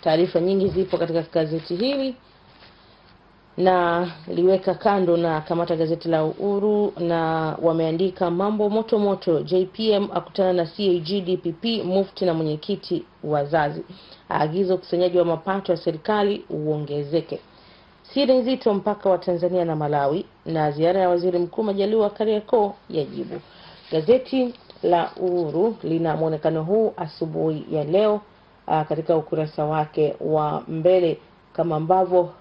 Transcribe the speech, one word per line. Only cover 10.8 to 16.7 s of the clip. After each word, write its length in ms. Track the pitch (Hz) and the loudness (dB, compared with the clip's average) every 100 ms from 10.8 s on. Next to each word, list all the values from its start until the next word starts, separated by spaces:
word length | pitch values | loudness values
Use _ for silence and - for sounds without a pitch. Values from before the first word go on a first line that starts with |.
| 202 | 0
A 100 | 175 | 0
G, 220 | 160 202 | 0 -4
D 160 | 175 185 | -2 -2
P 140 | 175 | -4
P, 320 | 165 233 226 | -4 -4 -2
Mufti 420 | 165 190 196 - 185 | 0 0 -2 -2 0
na 80 | |
mwenyekiti 720 | 160 160 151 - 190 - 175 - _ | 0 -2 -4 -4 -6 -4 -6 -6 _
wazazi. 600 | 151 147 143 160 151 160 - 185 - - _ | -4 -2 0 0 0 -4 -12 -16 -20 -20 _
Aagiza 440 | - 156 170 190 185 | -4 -2 0 0 0
ukusanyaji 420 | - 175 180 175 | -2 -2 0 2
wa 80 | 170 | 2
mapato 460 | 165 196 196 196 | 0 -2 -6 -2
ya 60 | 165 | -2
serikali 680 | 185 160 - 214 202 208 - | -2 -6 -2 0 0 -2 -6
uongezeke. 880 | 160 151 | -6 -4